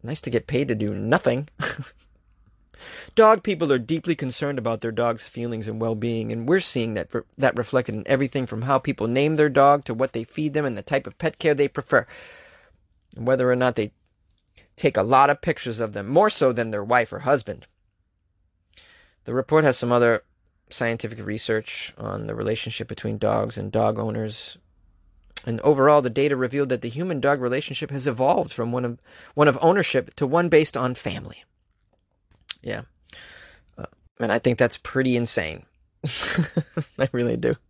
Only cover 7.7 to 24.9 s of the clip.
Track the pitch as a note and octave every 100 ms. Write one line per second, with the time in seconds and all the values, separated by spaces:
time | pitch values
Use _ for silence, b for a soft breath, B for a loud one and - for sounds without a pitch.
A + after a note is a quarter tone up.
7.7 | C3 B2 G#2+ - C3+ C#3 C#3 B2+ A2 B2
8.7 | C3+ - - A2 B2+ D3 D#3 D3+ C3+ C#3
9.7 | C#3+ - A2+ C3 A#2+ A2+ - D3+ D3 D3
10.7 | A2+ - C#3 - - E3 - D#3+ C#3+ C#3+
11.7 | - - C3 G#2+ B B B B B B
12.7 | B _ _ _ - A#2 C3 B2+ B2+ B2+
13.7 | A#2+ G#2+ _ _ _ _ _ _ _ b
14.7 | - D3+ - G2+ C3 C#3 D3 - D#3 B2+
15.7 | A2 A2+ G#2 G2 C#3+ G#3 - C3+ A#2+ A2+
16.7 | G#2 G#2 B2 A2+ - C#3+ C#3+ G#2 G2 -
17.7 | _ _ _ _ _ _ _ _ _ _
18.7 | b b b b b - B2 C3 D#3 D#3
19.7 | - A#2+ A#2+ A#2+ A2+ _ _ _ _ _
20.7 | - A#2 A2+ A2+ A2+ G#2 G#2+ - A2 A2
21.7 | - - - G#2+ G2+ G#2+ A2 G#2+ A2+ -
22.7 | - A2+ G#2 A2 G#2+ G#2+ A2 G#2+ A2 G2+
23.7 | A2 A2 A2 A2 A2 A2 G#2+ - - _
24.7 | _ _